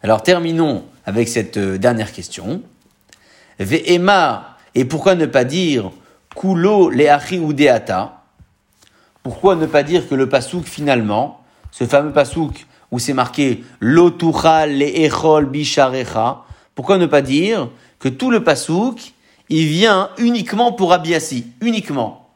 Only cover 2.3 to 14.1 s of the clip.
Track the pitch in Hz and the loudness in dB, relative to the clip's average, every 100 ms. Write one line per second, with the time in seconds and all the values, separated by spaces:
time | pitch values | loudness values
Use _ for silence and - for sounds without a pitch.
2.3 | - 90 170 - _ _ _ _ _ _ | -14 -10 -10 -12 _ _ _ _ _ _
3.3 | _ _ _ 95 156 - 180 185 196 156 | _ _ _ -4 -2 2 2 4 4 2
4.3 | 104 - _ _ 117 127 151 196 180 151 | -2 -10 _ _ -4 -2 0 0 2 2
5.3 | 135 135 160 175 131 98 - _ _ _ | 0 0 -2 0 -2 -4 -14 _ _ _
6.3 | - 190 175 185 208 170 131 147 143 - | -6 -2 2 2 4 4 4 4 2 0
7.3 | 185 156 143 143 117 113 92 110 - _ | -6 -4 2 4 2 0 -6 -6 -14 _
8.3 | _ _ _ _ _ _ _ _ _ 131 | _ _ _ _ _ _ _ _ _ -14
9.3 | 120 185 180 160 151 143 175 - 135 131 | 0 2 2 2 0 2 -2 0 -2 0
10.3 | 135 120 180 151 - 147 127 107 104 143 | 0 -2 -10 -10 -8 -2 0 0 -2 -4
11.3 | - _ _ - - 120 143 147 147 139 | -8 _ _ -20 -8 0 0 2 0 0
12.3 | 165 151 - - _ _ - 120 131 120 | -2 -6 -8 -16 _ _ -8 -4 -2 -2
13.3 | - 139 110 - _ 110 160 175 | -2 -2 -2 -8 _ 2 4 4